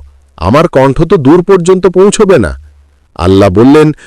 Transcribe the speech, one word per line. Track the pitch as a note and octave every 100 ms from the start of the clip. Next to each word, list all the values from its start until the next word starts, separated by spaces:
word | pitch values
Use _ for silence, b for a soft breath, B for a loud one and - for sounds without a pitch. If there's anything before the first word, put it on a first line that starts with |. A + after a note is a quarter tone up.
| - _ _ -
আমার | E2+ C#3+ E3+
কণ্ঠ | C#3 C3+ C3+
তো | E3 G3
দূর | C3 F3+
পর্যন্ত | F3 F#3+ E3+ F#3+ F#3
পৌঁছবে | F#3 G3+ - G3 E3
না।" | E2+ - - _ _ _ _ -
আল্লাহ | F2 F#2+ G2+
বললেন, | F#2 B2+ D3+ D3+ C#3+